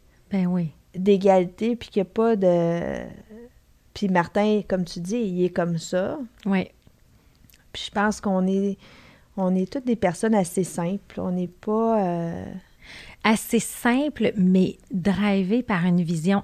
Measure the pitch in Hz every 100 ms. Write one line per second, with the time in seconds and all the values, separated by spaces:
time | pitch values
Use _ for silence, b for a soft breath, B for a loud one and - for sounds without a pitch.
0 | _ _ _ 196 180 180 165 - _ 175
1 | 190 202 196 190 180 - 220 240 - -
2 | 185 - 226 220 185 175 170 170 107 60
3 | 62 - - 220 240 _ _ _ _ -
4 | 202 185 165 208 208 214 196 185 170 -
5 | 175 240 214 180 180 175 170 165 - 180
6 | 202 311 240 - 202 190 - _ - _
7 | _ _ _ _ - _ _ - - 214
8 | 208 208 208 185 185 196 196 196 b b
9 | b b b - 185 185 190 285 254 226
10 | 185 170 226 220 180 - 170 - 170 202
11 | - - 185 180 175 - - 214 226 220
12 | 185 170 165 175 190 190 B B B B
13 | B B 208 220 - 233 - - 247 247
14 | 294 - 226 214 180 185 185 - - 214
15 | 170 185 208 196 185 233 247 190 180 175
16 | 165 170 160 202